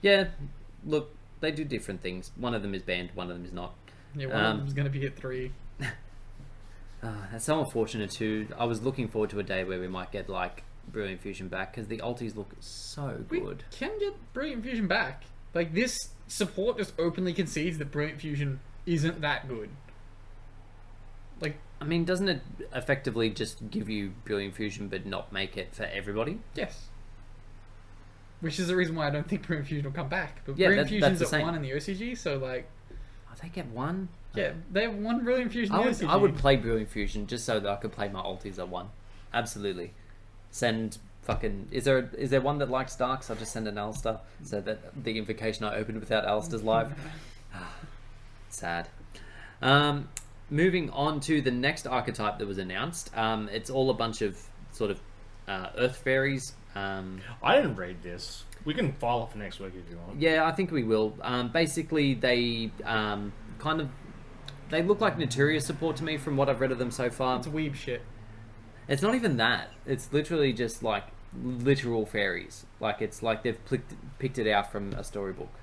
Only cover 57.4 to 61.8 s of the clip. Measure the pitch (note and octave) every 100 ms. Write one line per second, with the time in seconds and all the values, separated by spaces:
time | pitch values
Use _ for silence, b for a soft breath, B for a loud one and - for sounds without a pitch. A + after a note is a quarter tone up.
57.4 | - C4 G#3+ G2+ F2+ F2+ F2+ F2 - -
58.4 | - - - D3+ F3+ - A#2 A#2+ G#2 G#2+
59.4 | G2+ - G2 F#2 E2+ E2+ E2+ C#3+ D#3+ D#3+
60.4 | D#3+ E3 F3+ D#3+ A2+ A2 G#2+ G#2+ - B2
61.4 | A#2+ D#3+ E3 -